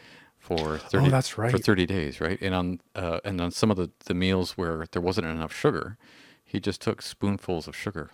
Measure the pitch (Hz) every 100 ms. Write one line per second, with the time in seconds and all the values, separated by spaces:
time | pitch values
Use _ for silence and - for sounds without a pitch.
0 | - - - _ - 85 78 78 - 98
1 | 139 131 - - 117 101 - 95 87 98
2 | 73 - 80 95 95 92 90 87 _ -
3 | 87 82 101 92 87 - 110 92 85 -
4 | - 90 92 95 87 - 85 80 82 90
5 | 87 95 82 80 80 - 147 87 - 110
6 | - - - - _ 101 104 - - 101
7 | - - 101 98 - 85 78 - 107 80
8 | 71